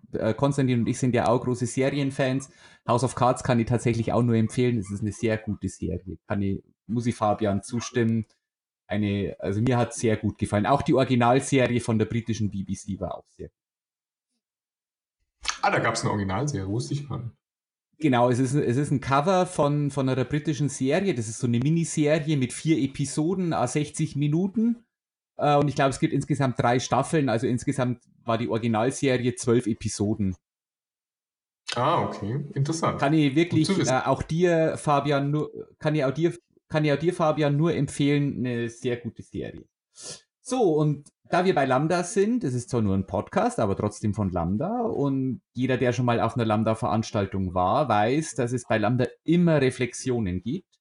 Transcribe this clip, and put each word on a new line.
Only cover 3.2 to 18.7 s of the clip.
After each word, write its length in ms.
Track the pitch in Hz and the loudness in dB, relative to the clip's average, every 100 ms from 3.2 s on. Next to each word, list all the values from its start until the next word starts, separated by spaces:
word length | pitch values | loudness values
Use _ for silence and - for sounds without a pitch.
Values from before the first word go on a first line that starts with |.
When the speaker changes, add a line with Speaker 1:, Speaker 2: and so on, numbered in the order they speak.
| 120 131 | 2 2
Speaker 1:
kann 160 | - 120 | 0 0
ich 60 | 113 | 2
tatsächlich 480 | 120 120 113 113 | 0 0 0 0
auch 100 | 107 | 2
nur 120 | 120 113 | 2 2
empfehlen. 420 | 113 - 123 123 | 2 2 0 0
Es 120 | 95 | -4
ist 120 | 101 | -6
eine 100 | 107 | -6
sehr 260 | - 110 107 | -2 -2 -2
gute 300 | - 98 95 | -4 -6 -6
Serie. 500 | - 85 85 92 82 - | -6 -6 -6 -8 -14 -6
Kann 120 | 101 | -2
ich, 220 | 98 98 - _ - | -2 -4 -8 _ -6
muss 200 | 117 117 | -4 -2
ich 80 | - | 0
Fabian 460 | 107 101 107 101 | 0 0 0 -2
zustimmen. 640 | - 120 - 123 113 113 107 _ _ _ _ _ - | -4 -8 -4 0 0 0 -4 _ _ _ _ _ -6
Eine, 480 | 104 101 101 87 - | -2 0 -2 -4 -6
also 200 | 82 101 | -4 0
mir 180 | 123 120 | 2 2
hat's 220 | 117 - | 0 0
sehr 160 | 113 107 | 0 2
gut 220 | 104 - | -2 -2
gefallen. 280 | - 104 104 | -2 0 2
Auch 160 | 143 | 0
die 120 | - | 2
Originalserie 880 | 123 131 123 120 131 135 135 120 120 | 2 4 4 4 2 2 2 2 0
von 180 | 120 110 | 0 0
der 60 | 107 | 0
britischen 460 | 117 107 110 104 | -2 -4 -2 -2
B 120 | 98 | -4
B 100 | 95 | -6
C 240 | 95 - 95 | -8 -6 -8
war 180 | 85 - | -6 -10
auch 120 | - | -14
sehr 220 | - 80 | -18 -18
gut. 80 | _ _ _ _ _ _ _ _ 247 _ _ _ _ _ _ _ _ _ _ - - | _ _ _ _ _ _ _ _ _ _ _ _ _ _ _ _ _ _ _ -8 -2
Speaker 2:
Ah, 80 | 202 | 0
da 80 | 160 | 0
gab's 220 | 120 - | -2 -2
eine 100 | 113 | -2
Originalserie, 560 | 101 98 95 147 98 98 | -2 -2 -2 -4 -4 -4
wusste 260 | 110 131 | -4 -4
ich 140 | 143 - | -6 -6
gar 120 | - | -8
nicht. 160 | 120 - _ _ _ _ _ - | -10 -14 _ _ _ _ _ -4
Speaker 1:
Genau, 300 | 156 123 123 | 0 4 4
es 100 | 120 | 2
ist, 140 | 131 | 2
es 240 | 143 113 | 0 0